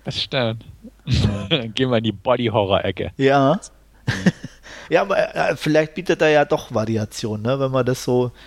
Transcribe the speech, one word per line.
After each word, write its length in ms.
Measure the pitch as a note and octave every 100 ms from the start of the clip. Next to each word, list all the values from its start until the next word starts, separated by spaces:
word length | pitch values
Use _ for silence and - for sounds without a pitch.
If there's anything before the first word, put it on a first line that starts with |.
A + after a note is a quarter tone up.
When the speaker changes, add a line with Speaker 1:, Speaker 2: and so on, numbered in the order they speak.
| -
Speaker 1:
Das 100 | -
stimmt. 420 | - C#3 A2+ A2+ - - A3+ _ -
Speaker 2:
Ja. 420 | A#2+ G#2+ G2+ G2+
Speaker 1:
<laughs> 280 | D3 A2+ G#2+
Gehen 140 | C3
wir 80 | A2+
in 60 | A2+
die 60 |
Body-Horror-Ecke. 1000 | G2 B2+ A#2+ A#2 A2 F#2+ F#2 F#2+ - F2 -
Speaker 2:
Ja. 420 | C3+ C#3 C3+ F#3+ - _ _ _ -
<laughs> 140 | F#2+ F#2 - - - - - -
Ja, 120 | E3
aber, 340 | G3 - - E3
äh, 200 | D#3+ E3
vielleicht 400 | D#3 D#3 D#3 -
bietet 260 | F3 E3
er 80 | D#3
ja 160 | D3+ D3
doch 280 | D3+ -
Variation, 680 | A#2 A2 A2 G#2+ - A2 G#2+
ne? 180 | A2+ C#3
Wenn 120 | C3+
man 140 | C3 B2
das 180 | B2+
so 280 | - B2 B2 -